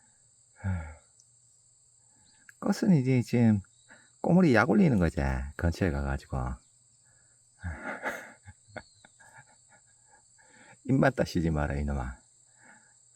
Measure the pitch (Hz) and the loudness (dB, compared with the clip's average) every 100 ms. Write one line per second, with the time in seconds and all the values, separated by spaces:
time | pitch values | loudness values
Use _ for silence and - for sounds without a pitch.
0 | _ _ _ _ _ _ 98 90 76 76 | _ _ _ _ _ _ -6 -6 -8 -18
1 | _ _ _ _ _ _ _ _ _ _ | _ _ _ _ _ _ _ _ _ _
2 | _ _ _ _ _ - - 202 214 160 | _ _ _ _ _ -8 -4 -2 2 2
3 | 127 131 113 120 113 107 - _ _ - | 4 0 2 2 4 2 -2 _ _ -20
4 | _ _ - 175 175 113 127 214 180 110 | _ _ 2 4 6 4 4 4 4 4
5 | 85 73 69 65 69 - 87 - 95 69 | 0 0 -2 -4 -8 -4 -2 0 -2 -2
6 | 69 69 - 67 62 64 _ _ _ _ | -4 -6 -6 -8 -8 -10 _ _ _ _
7 | _ _ _ _ _ _ 90 80 - - | _ _ _ _ _ _ -12 -12 -12 -10
8 | - - - - - - _ 101 - _ | -10 -12 -16 -20 -20 -20 _ -20 -20 _
9 | _ _ - - - _ _ _ _ _ | _ _ -20 -20 -20 _ _ _ _ _
10 | _ _ _ _ _ _ - - 269 135 | _ _ _ _ _ _ -20 -12 -2 2
11 | 147 120 82 87 80 76 73 69 71 69 | 2 0 -4 -2 -2 -2 -4 -4 -6 -6
12 | 64 - _ _ _ _ - - _ _ | -8 -12 _ _ _ _ -20 -20 _ _
13 | _ | _